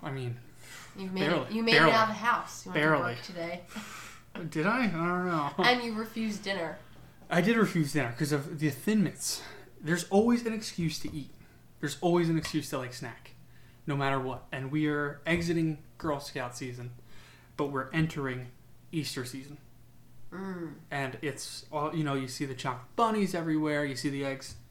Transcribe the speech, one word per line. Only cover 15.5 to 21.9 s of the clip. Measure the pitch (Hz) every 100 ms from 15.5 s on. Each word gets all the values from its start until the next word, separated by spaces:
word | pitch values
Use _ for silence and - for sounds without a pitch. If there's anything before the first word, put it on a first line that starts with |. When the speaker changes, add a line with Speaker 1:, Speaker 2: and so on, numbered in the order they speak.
| 170 160 151 - -
Speaker 1:
Girl | 165 143
Scout | 139 143 123 120
season, | 131 123 120 - - - - - - -
but | 143
we're | 139 127
entering | 165 160 156 135 127 123 - - - -
Easter | 165 143 - 123
season. | 135 139 147 - - - - - - -
Speaker 2:
Mm. | 180 190 180 165 143 -
Speaker 1:
And | 143 135 117
it's | 151 131 - - -
all, | 151 151